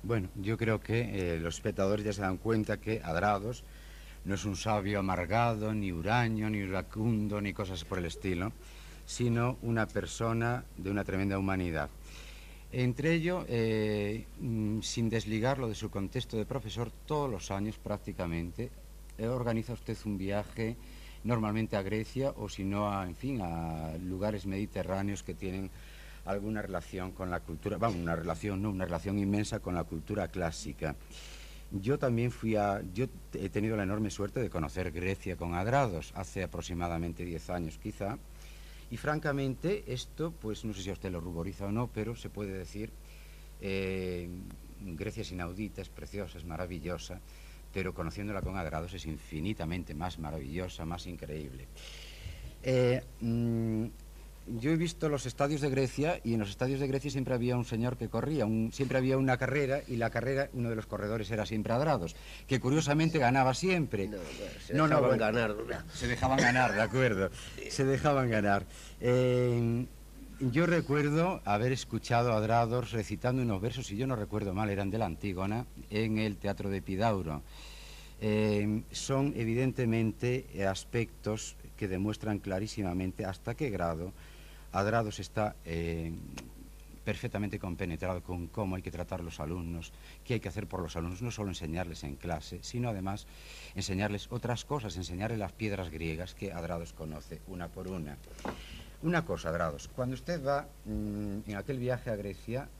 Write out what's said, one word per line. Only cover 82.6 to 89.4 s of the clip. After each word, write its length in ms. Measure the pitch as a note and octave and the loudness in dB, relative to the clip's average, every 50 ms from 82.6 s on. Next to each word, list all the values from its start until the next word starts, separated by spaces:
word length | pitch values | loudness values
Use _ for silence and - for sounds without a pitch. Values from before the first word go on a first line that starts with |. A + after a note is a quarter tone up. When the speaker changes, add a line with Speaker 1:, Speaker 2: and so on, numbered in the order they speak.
| G#2 A2+ - - G2+ F#2 F2 F#2 F#2+ F#2 - - A2 | 0 -2 -2 -2 0 0 0 0 0 0 -2 -2 -2
Speaker 1:
hasta 320 | F#2 F#2+ - - - A#2+ | -2 -4 -4 -4 -6 -4
qué 140 | - D#3 C3+ | -2 -2 -2
grado 420 | G2+ F2+ E2+ E2+ E2 D#2+ E2+ F#2 - - - - - - - - - - - - - | 0 2 2 2 0 0 -4 -6 -8 -10 -16 -16 -16 -16 -16 -16 -16 -18 -16 -2 2
Adrados 440 | F#2 G2 G#2 A2 A#2 A2+ G#2+ G2 - | 2 4 6 4 4 4 2 -2 -4
está, 360 | F#2+ - - A2+ G#2+ G#2+ - - - | -6 -4 0 0 0 0 0 -4 -6
eh, 480 | E2+ E2 E2 E2+ E2+ E2+ E2 E2 E2 E2+ F2 - - C2 - - - - - - - - - - - - - | -2 -2 0 0 0 0 0 -2 -2 -4 -6 -8 -10 -10 -10 -12 -12 -14 -16 -16 -16 -16 -16 -16 -16 -16 -6
perfectamente 560 | - - G#2+ - - A#2+ - G2+ G#2 G2+ F2+ G2+ | -2 -2 -2 -2 -2 -4 -2 -2 -2 -2 -2 -4
compenetrado 640 | - F#2+ E2+ D#2+ G2 F2+ E2 D#2 F#2+ F2+ F#2 F2+ | -4 -4 -4 -2 -2 -2 -2 -2 -2 -2 -2 -2
con 260 | - - F2+ F2 E2+ E2 | -4 -4 -6 -4 -4 -4
cómo 280 | - - G#2 F#2+ F#2 | -2 -2 0 0 0
hay 60 | F#2 | -2
que 80 | - - | -4 -6
tratar 340 | E2 E2+ F2+ - F#2+ F2+ F2 | -6 -6 -4 -4 -4 -4 -4
los 160 | E2+ E2 - | -6 -6 -4